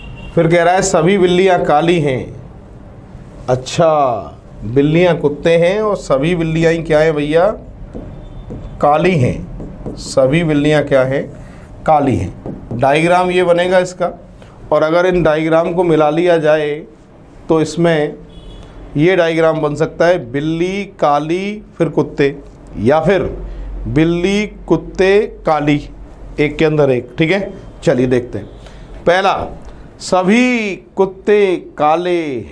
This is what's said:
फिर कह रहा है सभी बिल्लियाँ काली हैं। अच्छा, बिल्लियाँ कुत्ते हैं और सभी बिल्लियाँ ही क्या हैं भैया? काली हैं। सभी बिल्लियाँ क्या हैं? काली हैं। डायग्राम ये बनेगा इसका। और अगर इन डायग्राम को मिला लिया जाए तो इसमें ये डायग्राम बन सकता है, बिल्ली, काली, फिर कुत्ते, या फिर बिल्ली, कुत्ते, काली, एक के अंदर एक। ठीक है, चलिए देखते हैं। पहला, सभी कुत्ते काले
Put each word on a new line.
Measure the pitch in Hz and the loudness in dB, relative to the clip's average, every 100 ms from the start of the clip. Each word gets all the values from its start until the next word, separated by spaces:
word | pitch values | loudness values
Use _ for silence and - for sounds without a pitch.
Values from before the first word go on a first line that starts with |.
| - - - 165 | -16 -16 -4 0
फिर | 165 | 2
कह | 170 | 4
रहा | 170 | 4
है | 190 | 2
सभी | 190 175 160 202 | 2 2 2 4
बिल्लियाँ | 180 180 190 175 170 | 4 4 4 2 2
काली | 147 165 175 | 2 4 2
हैं। | 143 123 - - - - - - - - - - - - - | 0 -2 -6 -14 -18 -20 -20 -20 -20 -20 -20 -20 -20 -12 -4
अच्छा, | 127 - - 165 156 135 110 76 - - - 107 | -4 -2 0 2 4 0 -2 -8 -16 -20 -12 -2
बिल्लियाँ | 131 147 165 180 160 | 2 2 4 4 2
कुत्ते | 147 - 170 165 | -2 0 2 4
हैं | 175 208 | 2 2
और | 214 196 | 0 -2
सभी | - 135 156 180 | -2 0 0 0
बिल्लियाँ | 165 160 165 | 0 2 2
ही | 170 | 0
क्या | 160 151 | 0 2
हैं | 160 151 | 2 0
भैया? | 147 165 196 240 - - - - - - - - - - - - | 0 2 2 -2 -12 -18 -16 -16 -16 -16 -16 -16 -14 -14 -12 -2
काली | 147 151 185 165 | 2 2 2 2
हैं। | 117 - - - - - - - | 0 -2 -10 -12 -14 -12 -12 -12
सभी | - - 131 160 | -2 2 4 2
बिल्लियाँ | 165 147 147 151 | 2 2 2 2
क्या | 147 135 | 2 2
हैं? | 131 139 - - - - - - - | 2 -2 -6 -14 -18 -20 -20 -6 2
काली | 151 135 101 | 2 2 0
हैं। | 90 - - - - | -4 -10 -14 -12 -10
डायग्राम | 117 135 151 175 180 185 | -2 2 2 4 2 2
ये | 180 175 | 2 2
बनेगा | 170 180 185 | 2 2 2
इसका। | 180 - 175 - - - - - - | 0 -4 -6 -6 -20 -20 -20 -14 -2
और | 151 | 0
अगर | 156 175 180 | 2 2 2
इन | 180 | 2
डायग्राम | 160 151 160 160 180 | 2 2 2 2 2
को | 175 175 | 0 2
मिला | 151 151 | 4 2
लिया | 160 175 170 | 2 2 2
जाए | 151 156 151 147 185 - - - - - - | 4 2 0 -6 -10 -20 -20 -20 -20 -12 0
तो | 160 | 0
इसमें | 156 - 170 160 151 - - - - - - - - 143 | 0 0 2 2 0 -6 -18 -20 -20 -20 -20 -20 -8 0
ये | 165 185 | 2 4
डायग्राम | 165 165 160 156 | 2 2 2 2
बन | 151 143 | -2 -2
सकता | 156 - 170 | -4 0 2
है, | 180 117 | 2 -2
बिल्ली, | 139 156 165 180 196 196 - | -4 -4 -2 -2 -4 -8 -2
काली, | 151 147 156 180 196 214 - - | 0 0 -2 -4 -4 -8 -12 -4
फिर | 160 | -2
कुत्ते, | 160 143 - 139 139 - - - - | -2 -4 0 -2 -2 -18 -20 -16 -4
या | 110 156 | 0 2
फिर | 156 185 113 - - - - - 110 | 2 0 0 -8 -10 -10 -10 -10 -4
बिल्ली, | 131 165 170 185 202 208 - - | 0 2 0 0 0 -4 -8 -2
कुत्ते, | 165 - - 190 202 226 - - | -2 -2 0 2 2 0 -4 -2
काली, | 151 147 143 - - - - - - | 0 2 0 -2 -18 -20 -18 -12 -4
एक | 147 147 | -2 0
के | 160 | 0
अंदर | 151 135 | 2 2
एक। | 123 123 - | 0 -4 -4
ठीक | 160 | 0
है, | 196 196 - - - | 0 -4 -12 -18 -4
चलिए | - 127 127 | 0 0 2
देखते | 123 120 101 | 0 -2 -12
हैं। | 92 - - - - - 175 | -12 -18 -20 -20 -18 -4 0
पहला, | 185 190 143 - - - - - - | 2 2 0 -4 -12 -16 -18 -20 -14
सभी | - 185 185 233 254 240 208 175 - - | -2 0 4 4 4 0 -2 -6 -10 -2
कुत्ते | 190 - - 208 196 165 - - | -2 -2 2 4 4 0 -6 -2
काले | 151 165 180 175 151 123 73 | 2 2 0 -2 -2 -6 -8